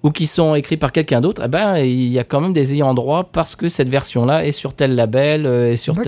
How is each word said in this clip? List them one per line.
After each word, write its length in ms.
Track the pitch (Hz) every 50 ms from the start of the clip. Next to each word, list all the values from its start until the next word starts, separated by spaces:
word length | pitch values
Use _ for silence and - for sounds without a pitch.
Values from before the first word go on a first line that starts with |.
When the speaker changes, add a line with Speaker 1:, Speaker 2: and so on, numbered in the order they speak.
Speaker 1:
ou 100 | - 147
qui 160 | 147 - 165 151
sont 260 | - - 165 156 151
écrits 220 | 147 143 - 165
par 160 | 156 - 135
quelqu'un 300 | - 165 151 - 139 120
d'autre, 220 | 123 175 214 - -
eh 20 | 120
ben, 300 | 135 170 214 208 190 165
il 320 | 139 131 123 127 127 123
y 100 | 123 127
a 60 | 120
quand 160 | - - 143
même 100 | 156 190
des 220 | 185 156 139 131 139
ayants 200 | 147 143 131 131
droit 360 | 123 120 131 147 170 185 -
parce 240 | - 170 165 - -
que 140 | - - 170
cette 180 | 170 - 139 127
version-là 580 | 127 139 131 - - 123 120 123 143 160 165
est 60 | 147
sur 220 | 143 - - 139 135
tel 220 | - 147 135 131
label, 500 | 120 117 110 110 131 139 147 151 156 151
euh, 260 | 135 123 123 120 120
est 60 | 117 117
sur 160 | - - 160
Speaker 2:
D'accord. 100 | 175 240